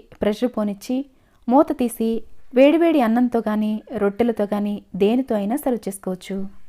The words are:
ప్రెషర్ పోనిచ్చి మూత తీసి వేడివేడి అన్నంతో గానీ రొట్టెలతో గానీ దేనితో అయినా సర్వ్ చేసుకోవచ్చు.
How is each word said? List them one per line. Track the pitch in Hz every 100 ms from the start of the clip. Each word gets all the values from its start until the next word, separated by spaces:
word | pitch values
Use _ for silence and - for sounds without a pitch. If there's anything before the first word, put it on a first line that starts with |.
| - -
ప్రెషర్ | 202 208 247 233
పోనిచ్చి | 208 196 - 254 277 _ _ _ -
మూత | 190 - 311
తీసి | 240 - 226 226 - - - 247
వేడివేడి | 277 320 339 311 226
అన్నంతో | 233 247 240 214
గానీ | 214 214 214 - 233
రొట్టెలతో | 202 202 240 226 202
గానీ | 208 208 208 - 180
దేనితో | 202 247 262
అయినా | 220 202 277
సర్వ్ | 285 233 214
చేసుకోవచ్చు. | 196 - 185 - 196 196 -